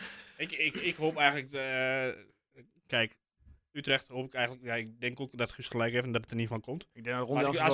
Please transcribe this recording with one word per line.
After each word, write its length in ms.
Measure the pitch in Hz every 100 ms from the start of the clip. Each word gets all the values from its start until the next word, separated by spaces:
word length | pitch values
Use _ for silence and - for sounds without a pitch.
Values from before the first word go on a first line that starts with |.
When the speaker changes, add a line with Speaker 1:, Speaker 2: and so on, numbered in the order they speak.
| -
Speaker 1:
<laughs> 240 | - - -
Ik, 140 | 160
ik, 240 | 160 156 127
ik 200 | 170 156
hoop 220 | 156 156
eigenlijk, 360 | 143 143 131
eh, 720 | 139 131 131 131 131 127 - 98 _ _ - 123 _ _
kijk, 300 | 123 113 - _ _ - - _
Utrecht 360 | 147 143 135 -
hoop 180 | 127 131
ik 80 |
eigenlijk, 320 | 131 120 127 123
ja, 100 | 117
ik 240 | 110 117
denk 180 | 123 123
ook 180 | 131 123
dat 140 | 117
Guus 160 | - -
gelijk 260 | 123 117
heeft 120 | 123 127
en 60 |
dat 100 | 117
het 100 | 113
er 60 | 117
niet 100 | 113
van 140 | 113
komt. 260 | - 156 -
Speaker 2:
Ik 100 | 120
denk 120 | 117 123
dat 80 | 123
Ron 80 | 139
Speaker 1:
Maar 100 | 139
als 100 | 160
Speaker 2:
Jansen 160 | 156